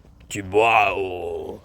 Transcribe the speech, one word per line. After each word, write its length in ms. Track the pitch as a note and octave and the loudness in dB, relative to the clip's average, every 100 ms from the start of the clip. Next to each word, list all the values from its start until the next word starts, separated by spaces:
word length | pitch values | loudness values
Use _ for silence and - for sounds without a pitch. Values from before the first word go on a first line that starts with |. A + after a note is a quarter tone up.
| - - - | -20 -20 -14
Tubao. 1300 | G#2 F#2+ G2+ A2+ A2+ G2+ F#2 F#2+ F2+ E2+ E2 D#2+ G2 | -10 -2 2 4 4 4 0 -4 -6 -8 -8 -10 -14